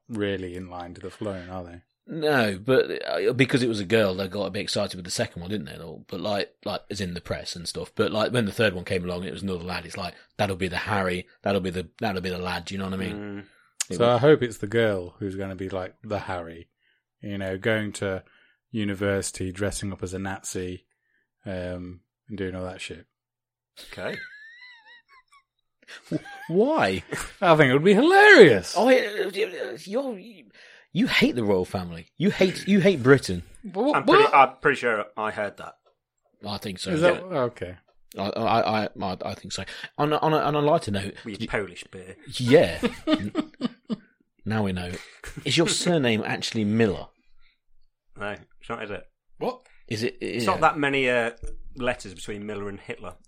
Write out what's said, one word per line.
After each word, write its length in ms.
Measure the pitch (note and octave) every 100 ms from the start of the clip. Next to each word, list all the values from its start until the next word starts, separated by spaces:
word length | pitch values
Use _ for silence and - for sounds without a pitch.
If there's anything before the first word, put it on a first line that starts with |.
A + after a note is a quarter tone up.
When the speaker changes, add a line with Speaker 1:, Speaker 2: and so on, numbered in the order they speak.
| -
Speaker 1:
really 460 | A2 G2+ F#2+ F#2 F2+
in 140 | F2+
line 240 | F2 F2
to 60 | F2
the 80 | F#2
throne, 400 | - G#2+ F#2+ F2+
are 140 | F#2
they? 180 | F2 F2 _ _ -
Speaker 2:
No, 480 | E3 D3+ C#3 A2 F#2
but, 380 | A2 C3 C#2+ E2 -
uh, 260 | E2 G2+
because 320 | B2+ C3 C#3
it 40 | A#2+
was 120 | G#2+
a 40 |
girl, 300 | F2+ A2 G2+
they 140 | F#2 G2
got 180 | G2+ F#2+
a 40 |
bit 100 | G2+
excited 320 | F2+ A2 G2
with 100 | F#2
the 60 | F2
second 320 | - A#2 F2
one, 80 | F2
didn't 160 | G#2 D2
they? 100 | F#2 E2 A1+ -
But, 140 | -
like, 320 | F#2+ G2+ - _
like, 180 | G#2 F#2 -
as 120 | G2+
in 140 | F#2
the 60 | F2
press 360 | - D2+ - F2
and 100 | E2
stuff. 220 | D#2+ F2 -
But, 160 | G#2+
like, 200 | G#2+ G#2+
when 120 | B2 G#2
the 60 |
third 220 | G#2+ G#2+
one 100 | F2+
came 200 | F2+ F#2+
along, 200 | F2 F2+
it 80 | F#2
was 100 | -
another 220 | F#2+ F2+
lad. 200 | F2+ F2+
It's 120 | E2 G2
like, 180 | F2 - _ -
"That'll 180 | G#2
be 140 | F#2 F#2
the 80 | -
Harry. 500 | - G#2 F#2+ F2+ - _
That'll 180 | G2+ G2
be 100 | F#2
the, 180 | F2+ E2+ -
that'll 220 | A2 F#2
be 80 | F#2
the 80 | F2+
lad." 260 | F2+ F2+ F2
Do 80 |
you 40 | G2
know 60 |
what 100 | F#2+
I 20 | F#2+
mean? 200 | F#2 G#2
Speaker 3:
Mm. 220 | G#2 G2+ G2 _ _ _ -
Speaker 2:
It 60 | F#2
Speaker 1:
So 100 | A#2+
Speaker 2:
was 80 |
Speaker 1:
I 40 | A#2+
hope 220 | C#3+ D3+
it's 160 | B2 G#2
the 100 | G#2
girl 480 | A2+ A2 G2 F2 -
who's 160 | G2+
gonna 220 | F#2+ F#2+ F#2
be 120 | F#2+
like 260 | F#2+ F#2 -
the 160 | G#2+ G#2
Harry, 480 | G2 F#2 E2+ E2 E2+ _ _ _ _ _
you 180 | G#2 G2
know, 200 | F#2+ F#2+
going 320 | A2+ A2 G#2+
to 280 | - G2+ F#2+ - _ _ _ _
university, 800 | A2 G2+ G2 G2+ G2 - - F#2
dressing 420 | F2+ G2+ - G2+
up 100 | F#2
as 100 | F#2
a 40 | F#2
Nazi, 640 | F#2+ F#2+ - F#2+ F2+ F2+ _ _ _ _ _ _
um, 560 | G#2 F#2 F2+ F2+ F2+ F2+ _ _ -
and 100 | G2
doing 160 | F#2
all 100 | F#2
that 160 | F2+ -
shit. 260 | - - - _ _ _ _ _ _ - -
Speaker 3:
Okay. 240 | - G2+ - - A5 A5+ B5 B5 A#5+ A5 A#5+ A#5 C6+ B5+ C6+ _ _ _ _ - - -
Speaker 2:
<laughs> 80 | E3 - - -
Why? 540 | F3 B3+ D#4+ G2+ F#2+ - - - -
Speaker 1:
I 160 | F3+ D#3
think 140 | C#3
it 20 |
would 120 | C3+
be 100 | F3
hilarious. 800 | G3 D#4 G4 G#4 F#4 E3+ G2+ - F3
Speaker 2:
Oh, 120 | A#3+
it, 960 | B3+ G#3 G#3 G3 G3 G#3 F3+ - - F#3
you're, 320 | A3 C#4 G3+ G#3 F#3+ G#2+ - - - _
you 140 | E3 C4
hate 280 | - -
the 100 | A#2+
royal 200 | G#2 F#2+
family. 440 | F2+ G2 F2+ E2+ - -
You 140 | F#3
hate, 360 | - F#3+ - -
you 140 | G3+
hate 220 | F3 E3+
Britain. 400 | A#2+ C3+ - F2+ - -
Speaker 1:
But 200 | G#3 F#3
what, 120 | C4 D#3
Speaker 3:
I'm 80 |
pretty, 180 | A#3 F#4
Speaker 1:
what? 100 | A4
Speaker 3:
I'm 220 | - - -
pretty 180 | D3 B2
sure 260 | B2 A2 - -
I 140 | G#2+
heard 260 | A2 G2+ -
that. 160 | D#2+ - _ _ _ _ _ _ G2+
Speaker 2:
I 120 | G#2
think 200 | - F#2
so. 120 | F#3+
Speaker 1:
Is 100 | F3+
Speaker 2:
Yeah. 100 | F3
Speaker 1:
that 100 | F3
okay? 520 | F#3 D#3+ B2 - F2 E2+ _ _ _ -
Speaker 2:
I, 40 | G2
I, 540 | G#2 A2 A2+ - G#2+
I, 40 | G#2 -
I, 140 | G2 F#2
I 100 | -
think 180 | G2 F#2+
so. 120 | - F#2+ - - -
On 140 | D3
a, 40 | D3+
on 140 | D#3+
a, 60 | D#3
on 160 | -
a 60 | D3+
lighter 300 | D3 E3 A2
note, 240 | G2 G2+ -
Speaker 3:
With 80 | A#2+
your 40 | G2
Speaker 2:
d- 80 | A2
Speaker 3:
Polish 360 | A#2+ F#2+ F2 -
beer. 260 | F#2+ F#2 F#2 -
Speaker 2:
Yeah. 440 | - A#2+ D3+ G2 E2 A#3+
<laughs> 120 | - -
N-, 260 | D#4 G3+ - - - B3+ - - A3+ - _ _ _
now 180 | - G#2+
we 100 | G2
know. 200 | F2+ F2+ F2+ - - - -
Is 120 | C#3 C3
your 120 | E3+
surname 540 | - F3+ E3+ B2 G#2+
actually 400 | - B2+ - A2+
Miller? 440 | G#2 A2+ A2+ E2 - _ _ - - _ _ - - _ _ -
Speaker 3:
No, 180 | G2+ G2+ - -
it's 80 | -
not, 140 | A#2
is 80 | G#2+
it? 140 | G2 - _ _ -
Speaker 1:
What? 240 | F3+ - _ - -
Speaker 2:
Is 140 | G#2+
it? 140 | A#2 -
Speaker 3:
It's 240 | G#2 G#2+
Speaker 2:
Yeah. 80 | A3+
Speaker 3:
not 80 | F3+
that 160 | D#3 D3+
many, 320 | C#3 C#3 B2+
uh, 220 | B2 A#2 - - - - -
letters 380 | B2 A#2+ G2+
between 320 | E2+ - G#2 G#2
Miller 220 | G#2 G2+
and 120 | G2+
Hitler. 340 | - A#2 F2+ -